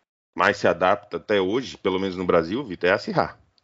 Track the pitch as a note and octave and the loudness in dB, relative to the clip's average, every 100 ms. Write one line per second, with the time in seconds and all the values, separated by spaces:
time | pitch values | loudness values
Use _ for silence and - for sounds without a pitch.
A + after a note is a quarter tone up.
0 | _ _ _ E2+ F#2+ G2+ G2+ E2 F#2 G#2 | _ _ _ 0 2 2 2 2 2 2
1 | - E2+ - G#2 F#2 B2 G#2+ - G2 F#2 | -2 -8 -2 0 2 -2 -4 -6 -4 -2
2 | G2 F2+ F2+ F2 D#2+ A#2 B2 E2+ F2 G#2 | -4 -4 0 0 0 -4 -8 -2 0 0
3 | - E3 E2 - _ _ | 0 -2 -2 -6 _ _